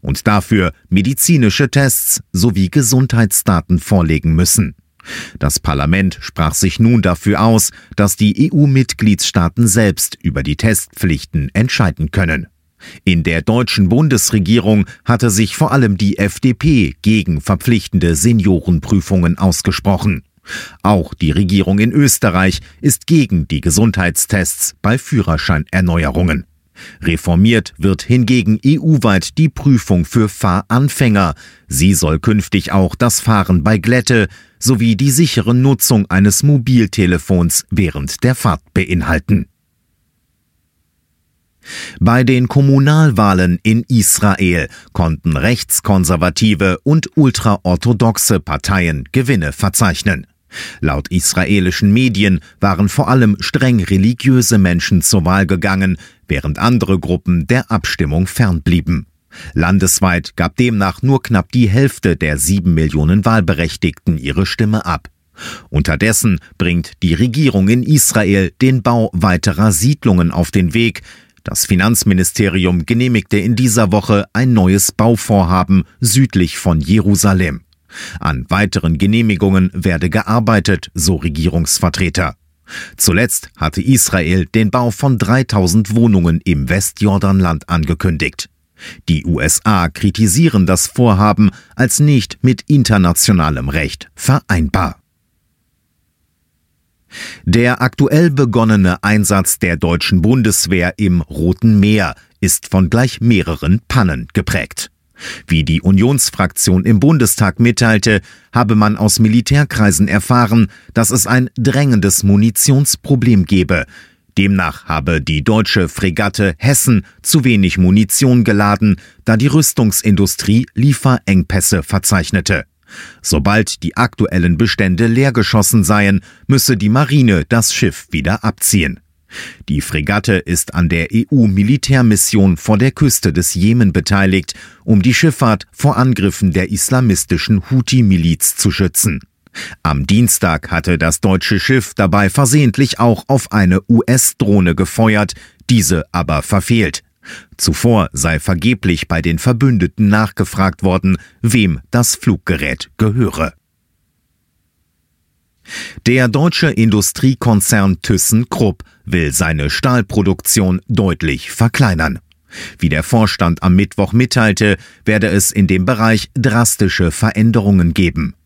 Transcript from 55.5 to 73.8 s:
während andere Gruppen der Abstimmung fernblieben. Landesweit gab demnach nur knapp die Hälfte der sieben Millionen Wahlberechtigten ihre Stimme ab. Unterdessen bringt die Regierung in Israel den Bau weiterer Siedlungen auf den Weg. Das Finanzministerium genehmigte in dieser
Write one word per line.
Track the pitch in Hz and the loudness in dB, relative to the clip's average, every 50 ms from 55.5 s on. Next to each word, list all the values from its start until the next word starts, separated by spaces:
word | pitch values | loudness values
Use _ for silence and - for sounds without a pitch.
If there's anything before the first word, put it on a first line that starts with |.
| 98 90 80 101 95 95 95 95 90 - - - _ _ _ _ | 0 -2 -2 -2 -2 0 0 -2 -2 -4 -8 -20 _ _ _ _
während | 73 69 - 73 76 - | -6 -4 -4 -4 -6 -2
andere | - 117 123 120 101 95 95 90 | -2 0 0 0 0 0 -2 -2
Gruppen | 71 71 90 87 - - 87 87 76 - | 0 -2 -4 -2 0 -2 -2 -2 0 0
der | 120 127 127 _ | -2 -2 -2 _
Abstimmung | 113 104 - - - - 85 73 73 82 92 95 | -4 -4 -4 -6 -4 -4 -4 -2 0 -2 -2 -4
fernblieben. | - - 123 104 87 82 73 - 87 90 71 78 87 71 - _ _ _ _ _ - - - - - | -2 -2 0 0 0 -2 0 0 0 0 0 -2 -4 -4 -4 _ _ _ _ _ -20 -20 -20 -8 -4
Landesweit | - 80 85 95 98 87 90 - - - 92 87 87 - - - | -2 0 2 2 2 2 0 0 0 0 0 0 -2 -4 -6 -6
gab | - 85 85 - - | -4 -4 -4 -2 -2
demnach | 123 123 117 104 98 95 90 - - | -2 0 0 0 -2 -2 -4 -2 -2
nur | 127 135 131 _ | 0 0 0 _
knapp | - 117 - - _ - | 0 0 0 0 _ 0
die | 127 123 107 | 0 2 2
Hälfte | 95 123 139 135 - - - 98 82 - | 2 2 0 0 -2 -2 -2 -2 -2 0
der | - 78 76 71 | -2 -4 -2 -2
sieben | 67 78 98 98 85 92 85 | -2 -2 -2 0 0 0 2
Millionen | 78 80 78 73 76 76 78 90 104 95 | 2 0 0 0 0 0 2 2 2 2
Wahlberechtigten | 120 113 110 95 82 95 71 85 82 - - - 87 - - _ - 82 76 | 2 0 0 0 0 -2 -2 -2 -6 -4 -4 -4 -4 -4 -4 _ -4 -4 -4
ihre | 62 67 69 85 95 | -4 -6 -2 -2 -2
Stimme | - - - 117 107 107 110 - | -4 -2 -4 -2 -2 -2 -2 -2
ab. | 90 85 - _ - _ _ _ _ _ - - - - - - - | -4 -6 -6 _ -14 _ _ _ _ _ -20 -18 -18 -18 -18 -20 -6
Unterdessen | - 71 73 - 78 71 - 110 113 - - 117 95 78 _ - - _ | -4 -2 0 0 -2 0 0 0 0 0 0 0 -2 -2 _ -12 -8 _
bringt | 85 85 87 87 80 - - _ | -4 -2 -2 -2 -4 -6 -10 _
die | - 87 80 | -2 -2 0
Regierung | - 117 127 110 139 160 135 - 101 95 98 | 0 0 -2 0 0 0 0 2 2 2 2
in | 113 123 123 | 2 0 0
Israel | - 151 147 - - - 113 107 92 98 98 95 85 - _ | 0 0 0 0 0 0 0 0 2 2 0 0 -2 -2 _
den | 127 131 131 127 | 0 0 0 0
Bau | 98 123 120 117 110 - - | 0 0 0 0 0 -2 -2
weiterer | 90 82 101 92 90 - 104 85 76 104 110 | 0 0 2 0 2 0 -2 0 2 0 0
Siedlungen | 98 78 92 127 151 - - 123 98 87 85 85 | 2 2 0 0 -2 0 0 0 2 2 0 0
auf | - - 87 - | 0 -2 -4 -2
den | - 104 92 85 - | 0 -2 -2 0 0
Weg. | 117 117 117 - - - - - - _ _ _ _ _ | 0 0 0 -2 -6 -16 -20 -20 -20 _ _ _ _ _
Das | - - - - | -10 -6 -6 -2
Finanzministerium | - 98 90 90 107 117 107 - - 98 92 92 - - - 107 98 82 95 90 90 90 90 80 | -2 0 0 2 2 0 0 2 2 2 2 0 -2 0 -2 -2 0 0 0 0 0 0 0 -2
genehmigte | - 117 113 127 127 120 110 92 _ - 101 | -2 -2 -2 0 -2 -2 -4 -4 _ -2 -2
in | 92 107 120 | 0 0 -2
dieser | 104 127 127 107 120 | 0 0 0 2 2